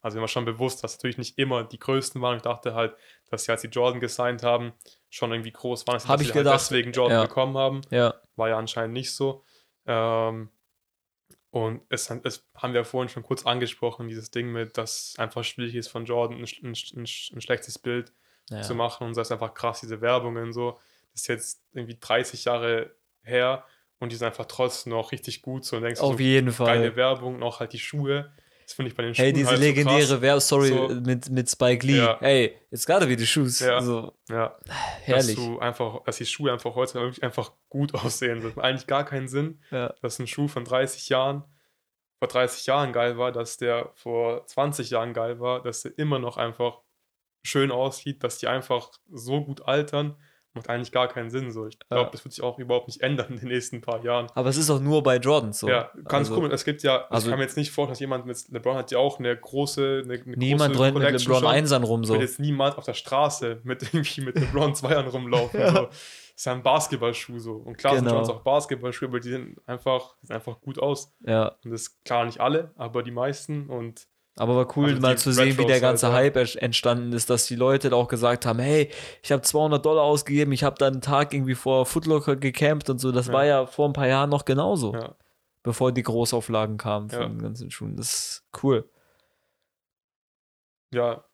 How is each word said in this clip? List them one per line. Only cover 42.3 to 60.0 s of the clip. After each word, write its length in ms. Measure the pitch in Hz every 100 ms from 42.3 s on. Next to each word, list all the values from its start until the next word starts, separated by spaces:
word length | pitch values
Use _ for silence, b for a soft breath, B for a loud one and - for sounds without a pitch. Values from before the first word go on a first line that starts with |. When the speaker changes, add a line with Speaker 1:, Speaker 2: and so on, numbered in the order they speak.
| 123 123 - -
Speaker 1:
Jahren 260 | 135 139
geil 240 | 120 120 120
war, 140 | 123
dass 260 | 117 117 -
der 320 | 120 117 120
vor 520 | _ - 117 117 120 -
zwanzig 440 | - 143 147 117
Jahren 220 | 120 117
geil 280 | 117 113 120
war, 220 | 123 127
dass 200 | 123 113
der 140 | - -
immer 200 | 151 139
noch 180 | 120 -
einfach 420 | 117 113 120 - _ _ _ _ _ _ -
schön 240 | 143 139
aussieht, 540 | 123 135 135 - 139
dass 140 | 120 -
die 100 | 117
einfach 420 | 127 127 123 - _ _
so 300 | 139 117 139
gut 160 | 139 139 -
altern, 480 | 139 147 143 147 147 b b b
macht 160 | - 117
eigentlich 220 | 120 120
gar 160 | 127 123
keinen 200 | - 117
Sinn. 200 | 123 131
So, 160 | 110 107
ich 120 | -
glaub, 260 | - 123 123
Speaker 2:
Ja. 40 |
Speaker 1:
das 140 | -
wird 80 | -
sich 100 | -
auch 160 | 123 120
überhaupt 260 | 123 123 123
nicht 160 | -
ändern 240 | 131 143 117
in 60 | 123
den 80 | 127
nächsten 320 | 123 120 120
paar 200 | - 113
Jahren. 240 | 120 120 117
Speaker 2:
Aber 140 | - 127
es 80 | 135
ist 140 | 151
auch 80 | 143
nur 220 | 135 151
bei 140 | 147 127
Jordan 360 | 123 147 113
so. 160 | 104 107
Speaker 1:
Ja, 220 | 123 - -
ganz 240 | 151 143 143
Speaker 2:
Also, 60 | 113
Speaker 1:
komisch. 160 | 156
Es 120 | 131
gibt 180 | - 147
ja, 140 | 143 131
also 40 | -
Speaker 2:
also 160 | 117 113
Speaker 1:
ich 40 |
kann 60 | 127
mir 40 |
jetzt 120 | 135 -
nicht 140 | 147
vorstellen, 200 | - 143
dass 60 | 123
jemand 240 | 135 131
mit, 240 | 123 120 -
LeBron 260 | 120 120 131
hat 140 | 127
ja 60 | 123
auch 200 | 139 139
eine 180 | 123 120
große, 680 | - 135 143 143 139 135